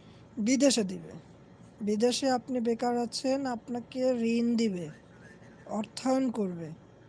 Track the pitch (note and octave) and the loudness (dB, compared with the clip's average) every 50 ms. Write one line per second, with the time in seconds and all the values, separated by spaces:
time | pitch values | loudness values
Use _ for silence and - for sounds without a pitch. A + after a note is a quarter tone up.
0 | - - - - - - - B3+ G3+ A3+ C4+ A#3 C#4+ C4+ - A#3+ G3+ F3+ F#3 E3+ | -20 -20 -20 -20 -20 -14 -6 -2 2 2 4 6 6 6 6 4 0 -2 -4 -10
1 | D#3+ D#3 - E3 - - - - - - - - - - - - G#3+ G#3 G#3+ G#3 | -12 -14 -16 -18 -18 -20 -20 -20 -20 -20 -20 -20 -20 -20 -12 -6 -2 -2 0 2
2 | A#3 B3 A#3 - C#4+ C4 B3+ B3 B3 - B3+ B3 A3 A#3+ A#3 A3+ B3 A#3+ A#3+ A#3+ | 2 2 2 2 2 2 0 0 0 -2 -4 -2 0 0 0 0 0 0 0 0
3 | A#3+ A#3 - - - C4 C4+ C#4 C#4 B3+ A#3+ A3+ - - A#3+ A#3+ A#3 - - B3+ | -2 -2 -4 -4 -2 -2 -2 0 -2 -4 -6 -6 -8 -8 -8 -8 -8 -8 -4 0
4 | B3+ C4 B3+ A#3 A3+ A3+ A#3 A#3 A#3 A#3 A#3+ A3 A#3 G#3+ F#3 F3 E3 D3+ - - | 0 2 2 2 2 2 2 2 2 2 2 2 2 2 0 -2 -6 -8 -10 -16
5 | - - - - - - - - - - - - - - - G#3+ G#3+ - - - | -20 -20 -20 -20 -20 -20 -20 -20 -20 -20 -20 -20 -12 -6 -6 -6 -6 -6 -8 -4
6 | - C4 C4 C4+ C4 B3+ A3+ A3+ G3+ F#3 F3 E3+ E3 D3+ E3 - - - - - | 0 2 2 2 2 0 0 0 -2 -2 -2 -6 -8 -10 -12 -14 -18 -20 -20 -20
7 | - | -20